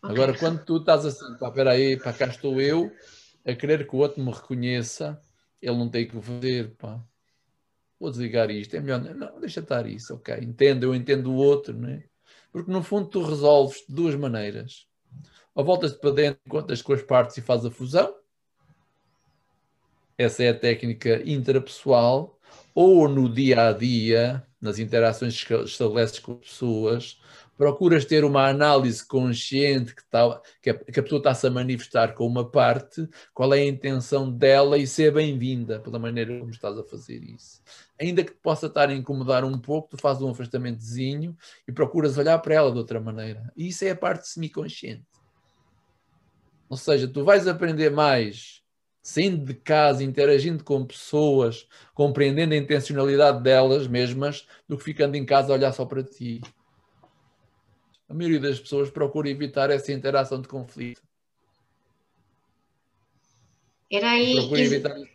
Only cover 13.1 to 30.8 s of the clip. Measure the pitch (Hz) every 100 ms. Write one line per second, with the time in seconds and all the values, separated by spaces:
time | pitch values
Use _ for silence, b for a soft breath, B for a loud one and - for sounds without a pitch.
13.1 | 190 156 151 147 143 135 - - 139 170
14.1 | 139 139 113 104 113 120 - _ _ _
15.1 | B B B B - 143 180 170 - 147
16.1 | 135 147 139 - 151 147 135 - 135 -
17.1 | 127 120 - 120 123 117 113 127 160 269
18.1 | - _ _ _ _ _ _ _ _ _
19.1 | _ _ _ _ _ _ _ _ _ _
20.1 | - 120 - 123 117 123 113 120 113 120
21.1 | 113 156 143 123 131 - - 139 123 120
22.1 | 135 170 _ b b b - 180 185 147
23.1 | 135 127 117 135 123 113 110 120 120 110
24.1 | 113 120 131 - _ 107 101 110 117 113
25.1 | 110 120 110 - 117 - - 117 110 113
26.1 | - - 120 - - 123 110 110 117 -
27.1 | - b b b _ 143 143 180 165 131
28.1 | 156 147 139 135 139 147 143 131 113 -
29.1 | 135 127 117 - 135 143 135 117 - _
30.1 | 117 120 - b b - 110